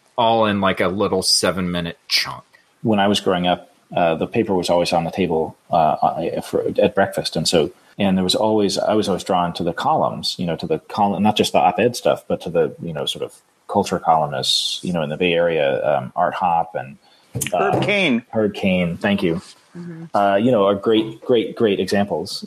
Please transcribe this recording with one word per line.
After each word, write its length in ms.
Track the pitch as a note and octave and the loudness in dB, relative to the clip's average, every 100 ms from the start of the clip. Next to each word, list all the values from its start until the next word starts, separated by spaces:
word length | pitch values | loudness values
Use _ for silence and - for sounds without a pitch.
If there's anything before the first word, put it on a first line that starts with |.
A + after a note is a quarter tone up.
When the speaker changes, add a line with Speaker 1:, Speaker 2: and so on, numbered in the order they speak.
| _ - | _ 0
Speaker 1:
all 280 | A2+ A2+ G#2+ | 2 4 2
in, 120 | G2+ | 2
like, 200 | F#2+ F#2 | 0 2
a 60 | F#2+ | 0
little 340 | G2 F#2+ F#2+ | 0 0 0
seven-minute 800 | - - F#2+ F2 F2+ F2 E2+ - - | 0 2 2 0 -2 -4 -6 -10 -4
chunk. 360 | - - B1+ _ _ _ _ | -2 -2 -10 _ _ _ _
Speaker 2:
When 180 | - G#2 | 0 2
I 80 | G2 | 2
was 120 | G2+ | 2
growing 260 | G2 F2+ F2+ | 2 2 2
up, 240 | F2 - _ - - | 0 -4 _ -6 0
uh, 200 | F2+ F3+ | 2 0
the 120 | - | -2
paper 260 | A#2 G#2 F#2 | -2 0 0
was 140 | E2+ | 2
always 220 | F2 F2 | 2 2
on 100 | E2+ E2 | 0 -2
the 60 | |
table, 440 | - F2 D#2+ D#2 - - | -2 0 0 -2 -8 -2
uh, 40 | E2 | 2
uh, 680 | D#2 - E3+ - - - | 2 2 0 0 -4 -6
for, 200 | - - - G2+ | -4 -4 -2 2
at 140 | - - | 2 2
breakfast. 400 | F#2+ - E2+ E2+ | 0 -2 -4 -4
And 120 | E2 | 0
so, 240 | E2+ D2 - _ - | 2 0 -4 _ -2
and 180 | G2 F#2+ | 0 2
there 60 | |
was 120 | F#2 - | 0 0
always, 420 | A2 G#2+ G2 - | 2 2 2 0
I 160 | - G#2+ | 0 0
was 120 | G2+ | 0
always 160 | F2 | -2
drawn 300 | - F2+ F2 | 0 0 0
to 100 | E2 | -2
the 100 | F2 | -4
columns, 600 | - C3+ D3+ C2+ - - - | -2 0 0 0 -2 -8 -4
you 60 | E2+ | -4
know, 100 | D#2+ | -4
to 100 | E2+ | -4
the 120 | D#2 | -6
column, 440 | - - G2+ F2+ | -4 0 0 2
not 140 | G#2 G#2+ | 2 2
just 160 | G2 | 2
the 60 | F2 | 4
op-ed 360 | E2+ F2+ A#2+ A#2+ | 2 2 0 2
stuff, 280 | - C2+ - | -2 -2 -4
but 140 | - | -6
to 80 | F2+ | -2
the, 260 | E2 D2 - | 0 0 -4
you 120 | E2+ | -10
know, 120 | D2+ C#2 | -6 -6
sort 180 | - | -6
of 160 | C2+ - _ _ - | -10 -12 _ _ -2
culture 280 | G2+ F#2 - | 0 0 -2
columnists, 840 | - D#2+ D2 C2+ B1+ - - - | 2 2 2 -4 -2 -2 -2 -6
you 80 | - | -4
know, 80 | F2 | -4
in 60 | D2 | -4
the 80 | D2+ | 0
Bay 160 | F2+ | 0
Area, 500 | E2+ E2+ D#2+ C#2 B1+ C#2 | 2 2 2 0 0 0
um, 260 | C#2 B1+ - | 0 -2 -2
Art 180 | E2 - | -2 0
Hop 400 | F2+ E2 D#2+ C#2+ | 0 0 -2 -6
and, 220 | C2 C#2+ _ _ _ B2 - | -10 -16 _ _ _ -8 -4
uh, 180 | - - | -2 0
Speaker 3:
Herb 120 | - | 0
Caen. 420 | C3 G3+ E3+ A#2 - | 0 0 0 0 -2
Speaker 2:
Herb 200 | A2+ G#2 G2 | -2 -2 0
Caen, 420 | G2 F2+ F2 E2+ | 0 0 -2 -2
thank 260 | G#2 G2+ | -2 0
you. 120 | F2 E3+ - - _ F3 | 0 -2 -8 -20 _ -16
Speaker 4:
Mm-hmm. 300 | F3 E3 E3 G#2 | -14 -14 -4 0
Speaker 2:
Uh, 200 | G2+ G2+ | 2 4
you 160 | A#2+ | 4
know, 140 | A#2 G2 | 4 4
are 100 | G2+ | 2
great, 460 | A2+ A2 G#2+ - | 2 2 0 -6
great, 340 | - A#2+ - - | 0 0 0 0
great 240 | A2+ F#2+ | 0 2
examples. 600 | F#2+ G2+ G2+ D#2+ F#2 - | 0 0 0 -4 -6 -10